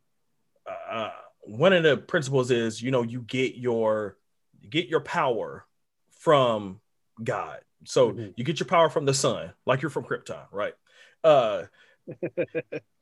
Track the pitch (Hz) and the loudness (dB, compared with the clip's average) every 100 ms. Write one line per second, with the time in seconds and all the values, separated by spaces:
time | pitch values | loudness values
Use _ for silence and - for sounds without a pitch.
0 | _ _ _ _ _ _ - 90 82 110 | _ _ _ _ _ _ -16 -14 -10 -8
1 | 101 - - _ - 107 180 180 160 123 | -8 -12 -20 _ -14 0 4 6 4 2
2 | - 175 135 135 123 120 113 110 120 131 | 0 -4 0 0 2 0 0 -4 -2 0
3 | 117 123 110 127 127 - 123 113 110 107 | -2 -6 -6 -2 -2 -2 -2 0 0 0
4 | 104 - _ _ _ _ 101 151 180 156 | -4 -10 _ _ _ _ -6 -4 -2 -2
5 | 143 175 143 113 80 69 - _ _ _ | -2 0 0 -2 -6 -10 -18 _ _ _
6 | _ _ 165 143 123 110 98 95 _ _ | _ _ 4 6 4 2 -4 -10 _ _
7 | _ - 113 104 80 67 - _ - 147 | _ -10 -6 -4 -6 -12 -20 _ -2 2
8 | 120 120 104 107 135 160 185 175 160 165 | 2 2 -10 -6 -6 -4 0 2 2 2
9 | 139 135 139 95 85 - - 131 156 151 | 0 2 0 -2 -6 -6 -2 0 -2 -6
10 | 120 120 - 78 - 95 98 - _ _ | -6 -8 -8 -14 -10 -6 -6 -8 _ _
11 | - _ 160 143 113 98 76 _ _ _ | -20 _ 6 6 6 0 -6 _ _ _
12 | - 143 175 - 160 165 - 147 - _ | -20 -10 -8 -6 -6 -8 -10 -12 -14 _